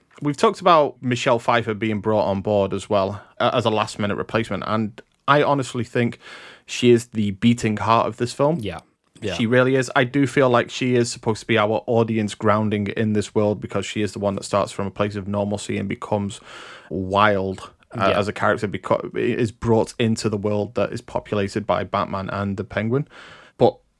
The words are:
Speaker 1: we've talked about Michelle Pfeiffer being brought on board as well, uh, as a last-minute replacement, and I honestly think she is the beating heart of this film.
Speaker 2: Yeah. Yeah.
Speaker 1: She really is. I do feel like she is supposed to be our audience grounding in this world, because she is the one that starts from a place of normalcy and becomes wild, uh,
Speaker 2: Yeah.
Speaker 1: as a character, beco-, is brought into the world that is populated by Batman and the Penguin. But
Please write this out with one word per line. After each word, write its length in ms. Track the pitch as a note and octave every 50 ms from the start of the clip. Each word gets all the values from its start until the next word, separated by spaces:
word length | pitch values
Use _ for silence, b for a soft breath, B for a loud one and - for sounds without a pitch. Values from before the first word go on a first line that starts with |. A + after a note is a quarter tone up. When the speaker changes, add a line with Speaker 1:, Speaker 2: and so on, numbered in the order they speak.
| _ _ _ - C#3+
Speaker 1:
we've 140 | D3 C#3+ -
talked 240 | - A3 - - F3+
about 340 | F#3+ E3+ D#3 D3 A#2+ - _ C3
Michelle 360 | B2 B2 A#2+ - C#3 A#2+ A#2
Pfeiffer 360 | - - A#2+ A#2 G#2+ A2 G#2+
being 260 | G2 A2+ A2 G#2+ G2+
brought 240 | F#2+ A2 G#2+ G#2 -
on 160 | G2+ G2 G2
board 320 | F#2 G#2+ G#2 G2+ G2 F#2+ F#2+
as 160 | F#2+ - -
well, 320 | G#2 G2+ F#2+ F#2+ G2+ G2+ - - _ -
uh, 120 | A2+ A#2+ -
as 140 | B2+ G#2
a 40 | A#2
last-minute 460 | A2 G#2+ G#2+ - - - G#2+ G2+ F#2
replacement, 460 | - - - - A2+ A#2 - G2 F2+ -
and 340 | - G#2+ A2 A2 G#2 - - - _ _ _ _ -
I 140 | C#3+ D3 C#3
honestly 420 | - C#3+ C#3+ B2 - - B2 A2+
think 340 | - - B2+ A#2+ A#2 - B B B B B B B B B B
she 240 | - - - B2 A#2+
is 180 | A#2+ A2+ - -
the 240 | - A2 G#2 G2+ F#2+
beating 440 | - - A#2 A#2 A#2 - A2 G#2+
heart 300 | G2+ G2+ G#2+ A2+ A#2 -
of 100 | - G#2+
this 160 | - A#2+ B2 -
film. 240 | - C#3 D3 E3 D3
Speaker 2:
Yeah. 180 | G#2+ G2 E2 E2 - _ _ _ _ _ _ -
Yeah. 140 | - G2+ F2+
Speaker 1:
She 120 | - A#2
really 300 | A2 B2 B2+ B2+ C3 C3+
is. 140 | C3 B2+ - -
I 80 | C#3 C3+
do 220 | B2 - C#3+ C#3
feel 240 | B2+ - C#3+ C3+ B2+
like 200 | A#2+ A#2+ - -
she 260 | - - C3+ B2+ B2
is 140 | A#2+ A#2 A#2
supposed 300 | - - - A#2 G#2+ -
to 60 | -
be 100 | - A2+
our 260 | A2 G#2 G#2 A2 - -
audience 480 | - A#2 A2+ A2+ A2+ A2+ A2 G#2+ G2 -
grounding 540 | - A2 G#2+ G#2 G#2+ A2 G#2 G#2+ G#2 G2+ F#2+
in 240 | - - A2+ G#2+ G#2+
this 220 | G#2 G2+ - -
world, 260 | A2 G#2 G#2 G#2 -
because 260 | - - - G2+ F#2+
she 140 | - - G#2+ G#2
is 100 | G2+ -
the 60 | G#2+
one 160 | G2 G2+ G2
that 100 | - -
starts 280 | - - G2+ - - -
from 140 | - G2+
a 40 | G2
place 240 | - - G#2 G#2+ G#2
of 120 | G#2 F#2 G2
normalcy 500 | G2+ G2+ G2+ G2+ G#2 G2+ - - G#2 G2+
and 100 | G2 G2
becomes 520 | - - - - A2 G#2 G2+ G2+ - - B B B B B B B B B B
wild, 800 | - F#2+ F#2+ F#2 F#2+ G2 G#2 G#2+ G2+ F#2+ G2 F#2+ F#2+ - - - - _ _ _ -
uh, 160 | - G2 F#2+
Speaker 2:
Yeah. 80 | F2+ G2+
Speaker 1:
as 100 | G2 G#2
a 40 | F#2
character, 360 | - G2+ G#2 F#2+ - A2 G2
beco-, 480 | F2+ F#2 - - - - - - -
is 360 | A2 - A#2 A2 - B2 G#2 -
brought 420 | _ - A#2+ A2+ A2 F2+ - - -
into 300 | A#2+ A2 A2+ - - A2
the 80 | G#2+
world 380 | G#2 G2+ G#2 G#2 G#2 G2+ G#2 -
that 180 | G#2 G2+ - -
is 80 | A#2
populated 680 | - - - - - - G#2+ G#2 G2 G2 - A2 G2+
by 180 | - F2+ F#2+ F#2+
Batman 440 | F2+ - G2+ F#2+ - - F#2+ F#2+ -
and 260 | - G2+ G2+ G2+ F#2+
the 80 | G2+ G2
Penguin. 420 | - - G#2 G#2+ A2 B2 C#3 D3+ B B B B B B B B B B -
But 180 | B2+ G#2+ - - _ _ _ _